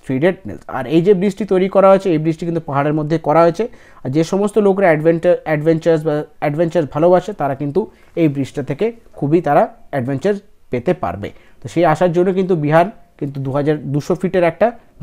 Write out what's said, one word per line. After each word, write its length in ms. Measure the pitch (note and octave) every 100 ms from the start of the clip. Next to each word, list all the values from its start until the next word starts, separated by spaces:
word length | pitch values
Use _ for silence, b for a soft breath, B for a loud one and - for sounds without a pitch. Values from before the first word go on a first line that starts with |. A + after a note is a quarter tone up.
threaded 320 | - C3 F3 F3+ G2+
nails। 160 | D#2+ - B2
আর 80 | -
এই 60 | D#3+ F3
যে 60 | F#3
ব্রিজটি 240 | G3+ F#3 G#3
তৈরি 160 | F#3+ F#3+
করা 140 | F#3+ F#3+
হয়েছে, 160 | F#3+ G3
এই 60 | D#3
ব্রিজটি 200 | D#3+ D#3+ E3+
কিন্তু 140 | E3 D#3+
পাহাড়ের 260 | C#3 D3 D#3
মধ্যে 180 | D3+ D#3 D3
করা 140 | D#3
হয়েছে। 200 | E3+ E3+ A#3 b b b
আর 60 | C3 D3
যে 60 | D#3+
সমস্ত 240 | G3 G3+ A3 G3+
লোকরা 200 | F#3+ F#3
অ্যাডভেঞ্চার, 440 | D#3 E3 E3 F3 E3+ D#3
অ্যাডভেঞ্চার্স 520 | D3+ D#3 D#3+ E3+ D#3+ D#3
বা 60 | D3+ - -
অ্যাডভেঞ্চার 400 | D3+ D3 F3 F3 C#3+
ভালোবাসে 380 | D3 E3+ F3+ F3+ G3+
তারা 140 | C#3 C3+
কিন্তু 200 | D3 C#3 A3+ b b E3+
এই 80 | D#3+
ব্রিজটা 280 | C#3 C3+ - D3
থেকে 160 | C#3+ A3 A#3 - -
খুবই 200 | C#3+ F3 D3
তারা 140 | D#3 A3+ - -
অ্যাডভেঞ্চার 420 | C#3 B2 C3+ G3 G3+ - - -
পেতে 200 | B2 D3 F3
পারবে। 260 | G2+ F#2+ G2+ - b b
তো 60 | A#2+
সেই 120 | E3 E3+
আসার 180 | D#3 F#3 E3
জন্য 120 | F3+ F#3
কিন্তু 160 | F#3 F3
বিহার 220 | D3 D#3+ F#3+ - - -
কিন্তু 180 | D3 C#3 C3+
দু 40 | C#3
হাজার 200 | D3 D3+ C3
দুশো 200 | C#3+ - E3+
ফিটের 240 | F#3 F#3+ E3+
একটা 160 | E3 A3+ A#3 b b